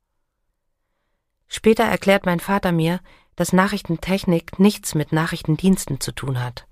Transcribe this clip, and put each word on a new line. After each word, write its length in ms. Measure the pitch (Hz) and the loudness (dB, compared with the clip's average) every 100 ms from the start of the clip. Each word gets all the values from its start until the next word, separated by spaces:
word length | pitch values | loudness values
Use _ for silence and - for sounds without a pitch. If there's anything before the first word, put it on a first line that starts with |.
| _ _ _ _ _ _ _ _ _ _ _ _ _ _ _ | _ _ _ _ _ _ _ _ _ _ _ _ _ _ _
Später 340 | - 214 226 | 0 2 4
erklärt 440 | 220 190 - 196 185 | 2 0 2 2 2
mein 120 | 175 | -2
Vater 320 | - 202 190 | -2 -2 0
mir, 300 | 170 160 180 - - _ | 0 0 -2 -6 -20 _
dass 180 | - 175 | -6 0
Nachrichtentechnik 1080 | 185 196 202 - 165 - 196 - 170 - - | 2 2 0 -6 -6 -2 -4 0 -2 -2 2
nichts 340 | 196 - - | 2 2 -4
mit 160 | 156 147 | -4 0
Nachrichtendiensten 880 | 156 165 165 - 156 190 185 - 139 | 0 -2 -4 -2 0 2 2 0 -8
zu 140 | - | -8
tun 280 | - 131 127 | -8 -6 -4
hat, 280 | 123 120 - | -6 -8 -18